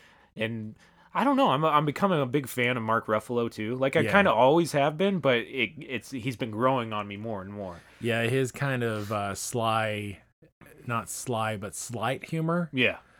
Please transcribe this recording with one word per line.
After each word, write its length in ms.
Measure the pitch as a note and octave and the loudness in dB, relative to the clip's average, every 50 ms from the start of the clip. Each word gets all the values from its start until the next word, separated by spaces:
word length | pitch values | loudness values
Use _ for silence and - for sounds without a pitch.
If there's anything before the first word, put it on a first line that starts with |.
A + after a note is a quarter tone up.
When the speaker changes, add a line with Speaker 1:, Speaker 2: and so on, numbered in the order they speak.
| - - - _ _ _ _ | -20 -20 -20 _ _ _ _
Speaker 1:
and 400 | - A2 A2+ A2+ A2+ G#2+ A2 G#2+ - - _ _ _ - - - | -6 -4 -4 -4 -6 -8 -10 -12 -16 -20 _ _ _ -20 -6 -2
I 80 | F3 G#3 | 0 2
don't 120 | C#4 C#4+ | 2 4
know. 140 | B3+ C#4 G3+ | 4 4 4
I'm, 160 | C3 D3 D#3+ | 4 4 4
I'm 200 | D#3 D3 D3 D#3 | 4 4 4 2
becoming 340 | D3 C#3 - G3+ G3 F#3 D3+ | 2 0 0 0 2 2 2
a 60 | C#3 | 2
big 200 | B2 A#2+ D3+ C#3 | 2 0 -2 -2
fan 300 | G#2+ - B2+ A#2+ B2 B2+ | -2 -2 0 0 0 0
of 60 | A#2+ A2+ | 0 0
Mark 240 | A2 A2+ A2+ G#2+ | 2 0 0 2
Ruffalo 420 | - G#2+ G#2+ - - B2 A#2+ A#2 A2+ | 2 0 0 0 0 -2 0 0 -2
too. 240 | - - G#2+ G#2+ B2 | -4 -6 -6 -4 -2
Like, 200 | B2+ C3 C3+ - | -2 0 2 2
I 60 | D#3+ | 2
Speaker 2:
Yeah. 100 | D3+ G#2+ | 2 4
Speaker 1:
kinda 200 | G2+ G3+ G3 F3+ | 4 6 6 6
always 420 | A2+ A2 B2 C3+ D3 E3+ F3 - - | 6 6 6 6 6 6 4 2 2
have 260 | D3 C#3 D3+ D#3 D#3 | 2 2 2 2 0
been, 180 | F#3+ G3+ G3 | 0 0 0
but 200 | F3 - C#3 B2 | 2 2 2 2
it, 340 | A#2 G#2+ - B2 C3 A#2 G#2 D#2+ B2 | 2 0 -2 -2 -2 -2 -2 -4 -8
it's, 320 | D#3 A#2 C3 A2+ - - | -10 -8 -8 -8 -8 -8
he's 240 | C#3 C3 G#2 C3+ A#2+ | -10 -6 -6 -6 -4
been 160 | G#2 C3 A2+ | -4 -6 -6
growing 420 | G#2 G#2+ B2 C3 C3+ B2+ A#2 A2 A2 | -2 2 2 4 4 2 0 -2 -4
on 140 | G#2 G#2 | -6 -6
me 100 | G2+ G2+ | -6 -8
more 240 | G2+ G#2+ A#2 A2 G2 | -8 -8 -8 -8 -8
and 100 | F#2 G2 | -8 -10
more. 260 | G#2 G#2 G2+ F#2 F2 F2 - - - - | -10 -10 -10 -10 -12 -14 -18 -20 -14 -6
Speaker 2:
Yeah, 220 | A2 A#2 A2+ A#2 A#2 | -2 0 0 2 2
his 260 | A2+ B2 C3+ C3+ A#2+ | 2 2 0 0 -2
kind 320 | - - C#3+ C#3 C3 B2 A#2+ | -2 -4 -4 -2 -2 0 -2
of, 280 | A#2 A2 G#2+ G#2 G2+ | -2 -2 -4 -4 -2
uh, 220 | A2 G#2+ G2+ G2+ F#2+ | -2 -2 -2 -2 -4
sly, 880 | - - - - A#2+ A2+ A2+ A2 A2 A2 A2 G#2+ G#2 G#2 G2+ F#2+ - _ _ _ _ - _ _ _ - - - - - | -6 -6 -4 -2 0 2 2 2 2 2 0 -2 -4 -6 -8 -10 -12 _ _ _ _ -20 _ _ _ -20 -20 -20 -12 -6
not 240 | - A#2+ A2+ G#2 - | -4 -4 -2 -4 -4
sly, 480 | - - - C3 A#2+ A2 A2 A2 A2 | -8 -8 -6 -4 -2 -2 -2 -2 -2
but 160 | G2+ G2+ G2 - | -4 -8 -10 -10
slight 520 | - - - A#2+ A2 G#2 A#2 C#3 - - | -10 -10 -8 -6 -4 -2 -2 -2 -4 -6
humor 440 | - - D#3+ D#3+ D#3+ E3+ F3 F3 D#3 | -6 -4 -2 -2 0 0 -2 -2 -2
Speaker 1:
Yeah, 260 | - C3 B2 G#2 - - - _ _ | 0 2 2 2 2 -2 -8 _ _